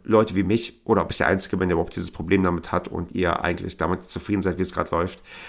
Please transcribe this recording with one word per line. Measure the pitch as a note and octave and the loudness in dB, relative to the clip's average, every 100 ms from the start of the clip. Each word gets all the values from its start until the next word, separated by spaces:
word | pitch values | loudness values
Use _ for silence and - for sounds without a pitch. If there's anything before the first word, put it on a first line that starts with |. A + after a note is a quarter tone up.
Leute | - A2 A2 | 2 4 4
wie | F#2+ | 2
mich | F#2+ A#2 - - | 2 2 0 -6
oder | - G2 | 0 2
ob | - | 2
ich | - | 0
der | - | 2
Einzige | G2 - F#2 | 2 0 -2
bin, | F#2 | 2
der | |
überhaupt | E2+ E2+ | 2 0
dieses | - E2+ | -4 -8
Problem | - D#2+ F#2+ | -6 0 2
damit | F#2 E2+ - | 4 0 -2
hat | F2+ - | -4 -4
und | E2+ E2+ | -8 -6
ihr | - F2 E2+ | 0 0 0
eigentlich | E2+ F2 F#2 - | -2 -2 -6 -4
damit | D#2+ F2+ - | -2 -2 -4
zufrieden | - - G2+ | -8 -2 0
seid, | F#2 F2+ | 0 0
wie | |
es | F#2 | -2
grad | - - | -2 -2
läuft. | E2+ F#2 - - - | 0 -2 -6 -18 -18